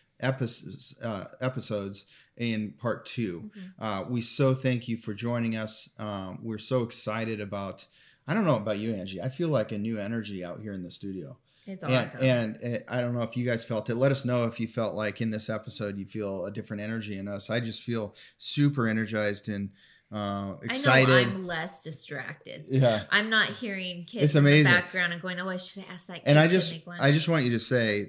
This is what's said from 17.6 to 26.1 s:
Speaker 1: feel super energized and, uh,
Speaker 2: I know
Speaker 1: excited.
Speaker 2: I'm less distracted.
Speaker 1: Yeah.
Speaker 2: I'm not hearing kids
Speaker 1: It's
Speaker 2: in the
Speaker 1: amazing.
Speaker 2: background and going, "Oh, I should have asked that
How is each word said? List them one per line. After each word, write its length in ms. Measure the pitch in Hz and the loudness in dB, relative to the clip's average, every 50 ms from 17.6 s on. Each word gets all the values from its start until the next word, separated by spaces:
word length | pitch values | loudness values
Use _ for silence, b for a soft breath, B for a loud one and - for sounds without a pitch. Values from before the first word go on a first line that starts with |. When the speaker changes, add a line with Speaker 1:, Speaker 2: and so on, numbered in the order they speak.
| 120 113 107 - - | -2 -2 -6 -6 -6
Speaker 1:
feel 320 | - 117 113 107 101 B B B B B B | -4 -4 -4 -4 -6 B B B B B B
super 480 | - - - 147 143 143 143 135 117 113 | -4 -2 2 4 4 4 4 4 2 2
energized 600 | 110 110 110 101 110 107 107 104 104 101 - - | 2 0 0 0 0 0 0 0 0 -2 -4 -6
and, 220 | 104 98 98 98 b b b b b b b b | -4 -4 -4 -6 b b b b b b b b
uh, 40 | 107 104 | -6 -4
Speaker 2:
I 320 | 104 101 101 101 98 98 | -4 -2 -2 -4 -4 -6
know 80 | 92 - - | -8 -8 -6
Speaker 1:
excited. 640 | 120 247 269 - 131 131 131 131 131 131 127 123 117 | -4 -2 2 6 8 8 8 10 10 8 8 6 6
Speaker 2:
I'm 180 | - - - | 2 -4 -4
less 380 | 175 170 160 165 185 - - - | -4 -4 -4 -4 -6 -8 -10 -10
distracted. 800 | 160 156 - - - 147 131 120 - 143 - - - - - 156 - | -10 -10 -10 -10 -10 -10 -10 -10 -10 -12 -14 -14 -16 -16 -14 -6 0
Speaker 1:
Yeah. 360 | 131 131 127 120 110 104 98 - | 4 6 6 6 6 4 2 2
Speaker 2:
I'm 180 | - 202 208 220 | 2 2 2 4
not 200 | 226 220 196 - | 4 2 2 2
hearing 560 | 208 - 247 214 196 190 185 180 180 175 170 | 0 -6 -8 -8 -6 -6 -6 -8 -8 -10 -12
kids 180 | - - - 147 | -10 -2 2 2
Speaker 1:
It's 120 | 147 147 | 4 6
Speaker 2:
in 80 | 151 143 | 6 8
the 60 | 143 | 8
Speaker 1:
amazing. 240 | 143 151 151 180 175 | 8 8 8 8 6
Speaker 2:
background 400 | 180 180 - - 185 180 175 170 | 4 4 0 -2 -2 -2 0 -2
and 80 | 170 | -4
going, 180 | 170 185 180 180 | -6 -8 -6 -6
"Oh, 80 | 185 190 | -4 -4
I 100 | 185 185 | -4 -6
should 260 | 185 - - 196 190 | -6 -8 -10 -12 -14
have 100 | - 180 | -14 -12
asked 140 | 170 - | -12 -12
that 80 | - | -12